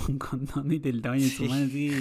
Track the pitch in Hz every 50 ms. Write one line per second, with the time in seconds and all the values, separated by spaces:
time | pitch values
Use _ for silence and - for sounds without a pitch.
0 | - - 139 135 - - - 127 139 135 - 143 139 143 147 156 139 139 120 117
1 | 113 120 127 135 135 131 131 - 147 127 131 139 143 131 135 147 147 143 143 135